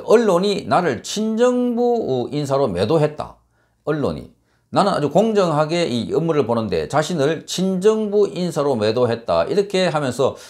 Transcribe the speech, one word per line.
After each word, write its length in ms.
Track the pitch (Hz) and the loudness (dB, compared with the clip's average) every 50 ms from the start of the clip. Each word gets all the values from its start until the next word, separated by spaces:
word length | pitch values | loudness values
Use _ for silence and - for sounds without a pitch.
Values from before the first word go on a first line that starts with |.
| - | 2
언론이 640 | - 202 233 233 202 175 175 190 208 196 - - - | 4 4 4 6 4 2 2 2 0 -2 -4 -2 0
나를 360 | 131 165 180 160 120 90 - | 0 0 2 0 -2 -4 -6
친정부 1300 | - - 202 220 220 220 220 240 247 247 247 247 247 233 233 240 240 240 233 - - 131 123 117 - | -8 -6 -4 -4 -2 0 2 2 2 2 2 0 -2 0 0 0 0 0 0 0 -2 -2 -2 -2 -4
인사로 380 | - 147 147 127 135 139 139 104 | -4 -4 -2 -2 0 0 0 0
매도했다. 640 | 87 87 98 110 160 160 151 147 147 - - - - - _ _ _ _ _ _ _ _ _ | 0 0 0 2 2 2 2 0 -2 -6 -12 -14 -14 -20 _ _ _ _ _ _ _ _ _
언론이. 480 | 143 156 151 131 92 78 67 62 - - _ _ _ _ _ _ _ | -4 -2 -2 -2 -2 -4 -6 -10 -14 -20 _ _ _ _ _ _ _
"나는 240 | - 147 156 175 170 | 0 0 2 2 0
아주 160 | 139 147 143 | 0 -2 2
공정하게 760 | - 185 214 226 214 208 185 170 151 147 156 147 170 175 170 - | 2 2 2 4 2 2 2 2 2 0 0 0 0 -2 0 0
이 260 | 120 117 104 85 95 | -2 -2 -2 -2 -2
업무를 340 | 143 165 165 156 147 120 107 | -2 0 0 0 0 0 0
보는데 400 | 117 117 110 101 90 80 78 - | 0 -2 -2 -2 -2 -2 -2 0
자신을 580 | - 147 156 - 185 151 131 147 160 143 - | -2 -2 -2 0 -2 0 0 0 -2 -4 -6
친정부 840 | - - - 185 190 190 185 185 214 220 220 220 208 196 208 202 - | -8 -4 -2 -2 -2 -2 2 2 2 2 2 -2 0 2 2 2 2
인사로 480 | - 165 180 170 143 156 143 143 135 110 | 0 -4 -4 -4 -2 -2 0 0 0 2
매도했다." 680 | 104 110 110 127 123 113 117 117 - - 87 82 85 | 0 0 2 2 2 0 0 -2 -2 0 0 2 2
이렇게 420 | - 156 208 196 196 - 185 185 170 | 2 0 0 0 0 0 -2 0 0
하면서 500 | 151 151 147 127 123 - 135 - - - - - | 0 -2 -2 -2 -2 0 0 0 0 -4 -10 -20